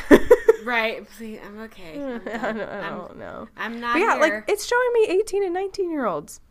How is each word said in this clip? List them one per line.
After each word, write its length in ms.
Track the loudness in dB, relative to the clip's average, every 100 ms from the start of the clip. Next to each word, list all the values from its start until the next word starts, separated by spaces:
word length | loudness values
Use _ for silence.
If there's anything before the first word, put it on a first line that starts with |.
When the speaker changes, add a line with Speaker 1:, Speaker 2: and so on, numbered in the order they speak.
| 8 8 10 6 6 2
Speaker 1:
Right. 440 | 0 -2 -2 -6 -12 -16
Please, 220 | -14 -14 -16
I'm 140 | -16
okay. 300 | -18 -18 -14
Speaker 2:
<laughs> 80 | -10
Speaker 1:
I'm 200 | -8 -8
Speaker 2:
I 20 |
Speaker 1:
good. 0 |
Speaker 2:
don't, 360 | -8 -6 -6 -6
I 180 | -8 -8 -10
Speaker 1:
I'm, 100 | -10
Speaker 2:
don't 200 | -12 -14
know. 300 | -14 -14 -16 -10
Speaker 1:
I'm 240 | -10 -8
not 140 | -2
Speaker 2:
But 60 | 0
yeah, 160 | 2 4
like, 160 | 2
Speaker 1:
here. 140 | 2 -2
Speaker 2:
it's 180 | -2 0
showing 280 | 0 2
me 120 | 2 4
eighteen 340 | 2 0 -2
and 100 | -2
nineteen-year-olds. 880 | -2 -4 -4 -4 -2 -2 -2 -8 -18 -20